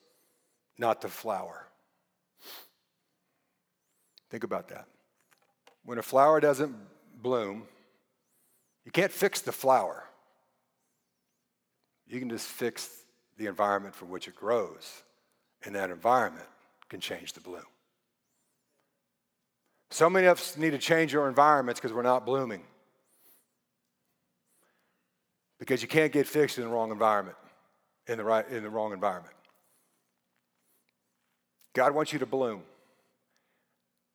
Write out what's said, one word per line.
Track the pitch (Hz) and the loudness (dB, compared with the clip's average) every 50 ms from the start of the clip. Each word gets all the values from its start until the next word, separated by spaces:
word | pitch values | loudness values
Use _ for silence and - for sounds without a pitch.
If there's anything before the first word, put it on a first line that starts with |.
| _ _ _ _ _ _ _ _ _ _ _ _ _ _ _ - | _ _ _ _ _ _ _ _ _ _ _ _ _ _ _ -2
not | 120 117 107 - | 0 0 0 -2
the | - 98 | -4 -12
flower. | - - - 113 101 90 87 85 - - - - _ _ _ _ _ _ _ _ _ _ _ _ _ _ - - - - - - _ _ _ _ _ _ _ _ _ _ _ _ _ _ _ _ _ _ _ _ _ _ _ _ _ _ _ _ _ _ _ _ | -12 -10 -6 -6 -6 -6 -6 -10 -14 -16 -20 -20 _ _ _ _ _ _ _ _ _ _ _ _ _ _ -20 -20 -20 -20 -20 -20 _ _ _ _ _ _ _ _ _ _ _ _ _ _ _ _ _ _ _ _ _ _ _ _ _ _ _ _ _ _ _ _
Think | - 110 117 | -12 -8 -8
about | 104 104 90 - - | -6 -6 -6 -8 -10
that. | - - - - _ _ _ _ _ _ _ _ _ _ _ _ _ _ _ - - _ _ | -16 -20 -20 -20 _ _ _ _ _ _ _ _ _ _ _ _ _ _ _ -20 -20 _ _
When | 117 120 117 | -10 -8 -8
a | 110 | -4
flower | - 127 131 139 151 156 151 | 2 4 6 6 8 6 6
doesn't | 147 147 139 131 151 143 123 107 101 - - _ _ _ - 120 | 6 4 4 2 0 -4 -6 -8 -18 -20 -20 _ _ _ -18 -10
bloom, | 110 127 127 120 107 98 98 110 110 - - _ _ _ _ _ _ _ _ _ _ _ _ _ _ _ _ _ _ _ _ _ _ | -4 -2 -2 -2 -2 -4 -8 -10 -14 -18 -20 _ _ _ _ _ _ _ _ _ _ _ _ _ _ _ _ _ _ _ _ _ _
you | 120 | -4
can't | - 160 190 196 | 0 0 0 0
fix | - - - - - - | 0 0 -2 -2 -2 -4
the | - 123 | -8 -8
flower. | 117 - - 131 131 120 98 85 76 - - - - _ _ _ _ _ _ _ _ _ _ _ _ _ _ _ _ _ _ _ _ _ _ _ _ _ _ _ _ _ _ _ _ _ _ _ _ _ _ - | -8 -2 2 4 4 4 2 0 -6 -10 -14 -18 -20 _ _ _ _ _ _ _ _ _ _ _ _ _ _ _ _ _ _ _ _ _ _ _ _ _ _ _ _ _ _ _ _ _ _ _ _ _ _ -12
You | 117 127 | -10 -10
can | 127 120 | -8 -8
just | 117 107 - - | -8 -8 -10 -12
fix | - - 127 117 - - - - - - - _ _ _ _ _ _ - | -8 -6 -6 -6 -6 -6 -12 -14 -16 -20 -20 _ _ _ _ _ _ -10
the | 107 104 | -8 -6
environment | 92 - 104 101 101 98 98 98 - | -2 0 0 2 0 0 -2 -6 -14
from | - 95 87 | -18 -16 -14
which | 92 90 - - | -12 -12 -12 -14
it | - | -14
grows, | - 98 104 120 117 98 80 76 - - - - - - _ _ _ _ _ _ _ _ _ _ _ - | -6 -2 0 0 0 0 -4 -8 -14 -18 -20 -20 -20 -20 _ _ _ _ _ _ _ _ _ _ _ -14
and | 101 101 | -10 -6
that | 98 95 92 | -6 -4 -6
environment | 90 82 - 117 127 127 113 92 82 80 - - - _ _ _ _ _ - - | -4 -2 2 4 4 4 2 0 -4 -10 -18 -20 -20 _ _ _ _ _ -20 -18
can | - 92 | -14 -12
change | - - 95 85 - - - | -10 -10 -10 -10 -12 -14 -16
the | - | -16
bloom. | - 92 87 85 - - _ _ _ _ _ _ _ _ _ _ _ _ _ _ _ _ _ _ _ _ _ _ _ _ _ _ _ _ _ _ _ _ _ _ _ _ _ _ _ _ _ _ _ - | -16 -16 -16 -16 -16 -20 _ _ _ _ _ _ _ _ _ _ _ _ _ _ _ _ _ _ _ _ _ _ _ _ _ _ _ _ _ _ _ _ _ _ _ _ _ _ _ _ _ _ _ -8
So | - - 156 170 | 0 4 4 4
many | 185 190 185 180 | 6 6 6 6
of | 175 - | 6 4
us | - - - 147 | 2 -6 -6 -2
need | 156 160 | -2 -2
to | 147 131 | -2 -2
change | - - 165 160 165 143 139 | 0 2 2 2 2 2 2
our | 147 143 139 | 0 0 2
environments | 127 135 143 151 151 139 127 120 117 - | 4 6 6 8 6 6 4 0 -4 -4
'cause | - 123 110 | -6 -6 -2
we're | 120 120 | 0 2
not | 127 127 127 117 | 2 2 2 2
blooming. | 117 131 135 131 117 107 87 - - _ _ _ _ _ _ _ _ _ _ _ _ _ _ _ _ _ _ _ _ _ _ _ _ _ _ _ _ _ _ _ _ _ _ _ _ _ _ _ _ _ _ _ _ _ _ _ _ _ _ _ _ _ _ _ _ _ - | 0 -2 -2 -2 -4 -6 -10 -14 -18 _ _ _ _ _ _ _ _ _ _ _ _ _ _ _ _ _ _ _ _ _ _ _ _ _ _ _ _ _ _ _ _ _ _ _ _ _ _ _ _ _ _ _ _ _ _ _ _ _ _ _ _ _ _ _ _ _ -10
Because | - - 131 120 | -4 -2 -2 -2
you | 117 113 | 0 2
can't | - 156 156 151 | 2 4 4 4
get | 135 147 135 - | 4 2 2 2
fixed | - 151 147 131 - - | 2 2 2 0 0 -4
in | 120 | -6
the | 113 | -2
wrong | 117 117 110 110 | -2 -2 -2 -2
environment, | 110 104 110 110 107 101 95 92 85 - - - _ _ _ _ _ _ _ _ _ _ _ - | 0 2 2 4 4 2 0 -4 -10 -18 -20 -20 _ _ _ _ _ _ _ _ _ _ _ -8
in | 117 113 | -6 -4
the | 104 | 0
right, | 110 113 110 104 110 | 0 0 0 0 -2
in | 131 113 | -8 -10
the | 107 107 | -8 -6
wrong | 110 110 107 107 | -6 -4 -4 -6
environment. | 101 90 101 101 90 87 85 - - _ _ _ _ _ _ _ _ _ _ _ _ _ _ _ _ _ _ _ _ _ _ _ _ _ _ _ _ _ _ _ _ _ _ _ _ _ _ _ _ _ _ _ _ _ _ _ - | -4 -4 -2 -2 -2 -4 -8 -16 -20 _ _ _ _ _ _ _ _ _ _ _ _ _ _ _ _ _ _ _ _ _ _ _ _ _ _ _ _ _ _ _ _ _ _ _ _ _ _ _ _ _ _ _ _ _ _ _ 0
God | 123 135 147 139 | 2 2 4 4
wants | 151 151 - | 2 0 -2
you | 151 143 | -2 -6
to | 131 | -4
bloom. | 117 135 131 131 117 107 95 82 - - _ _ _ _ _ _ _ _ _ _ _ _ _ _ _ _ _ _ _ _ _ _ _ _ _ _ _ _ | -4 -2 -2 -2 -2 -4 -6 -12 -18 -20 _ _ _ _ _ _ _ _ _ _ _ _ _ _ _ _ _ _ _ _ _ _ _ _ _ _ _ _